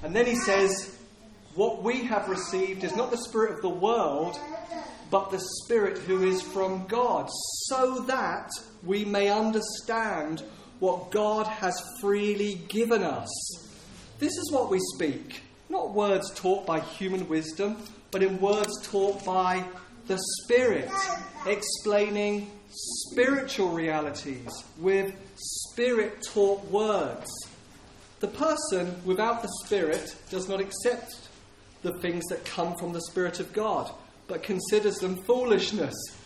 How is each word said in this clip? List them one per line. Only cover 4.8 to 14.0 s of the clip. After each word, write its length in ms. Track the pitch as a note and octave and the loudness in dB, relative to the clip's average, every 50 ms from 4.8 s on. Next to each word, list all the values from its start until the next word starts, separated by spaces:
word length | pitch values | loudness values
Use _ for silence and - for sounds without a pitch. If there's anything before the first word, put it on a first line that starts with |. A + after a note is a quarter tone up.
| - - - - - - | -10 -12 -14 -16 -8 2
but 220 | - - F#3+ - | 2 2 2 2
the 80 | F#3 F#3 - - - - - | -4 -4 -4 -6 -8 -10 -4
Spirit 360 | - A#3 A3+ G#3 F#3+ - - | 2 2 4 4 4 0 -2
who 240 | - E3+ F#3+ F#3 F#3 F#3 | -2 0 2 4 4 4
is 140 | F#3 F#3 | 4 2
from 460 | - - - G3+ F#3+ F#3 F#3+ F#3+ F#3 - | -2 -4 -2 0 0 0 0 -2 -4 -2
God, 420 | A3 A#3 B3 A#3+ G3 E3 - - - - - - - - - - | 0 2 2 4 2 0 0 -4 -6 -8 -8 -6 -6 -6 -4 -2
so 320 | C4+ C4 B3+ B3+ B3+ B3+ | 2 2 2 2 2 0
that 500 | G#3+ - C4 C4 A3 F3+ E3+ - - - - - - - - - - | 0 0 0 0 0 -2 -2 -4 -6 -8 -10 -12 -12 -14 -18 -14 -4
we 220 | E3+ G3 G#3 G#3 | -2 0 0 0
may 240 | G3+ G3+ G3+ G3+ G3+ | 2 2 4 4 4
understand 1120 | G3+ G#3+ A3 A3 A3 A3 G#3+ - - - - - A3+ A3+ A3+ G#3+ G3 E3 D3+ D3+ D#3+ D#3+ - - - - - - - - | 4 4 4 4 2 2 0 -2 -6 -8 -4 -2 -2 0 0 0 -2 -2 -2 -4 -4 -6 -8 -12 -16 -18 -20 -20 -6 0
what 300 | F#3 F#3 F3 F3+ F3+ - | 2 2 2 0 -4 -2
God 360 | - G#3 G#3 G#3+ G#3+ A3 G#3+ G#3+ | 0 2 4 4 4 2 0 -2
has 260 | G#3+ G#3+ G3+ F#3 F3+ - - - - - | -2 -2 -2 -2 -2 -2 -6 -10 -12 -4
freely 540 | - G3+ G3+ G#3 G#3 G#3 G#3 G3+ G#3 G#3 G3 F3+ E3+ - | 2 2 2 4 4 2 2 2 0 -2 -2 -4 -8 -4
given 340 | - G#3+ A#3 A3 A#3 G#3+ | 0 0 2 4 4 4
us." 280 | F#3+ D#3+ C3 A2 - - - - - - - - - - - - - - - - | 4 2 0 -2 -4 -6 -8 -8 -8 -8 -10 -12 -16 -18 -20 -20 -20 -20 -18 -18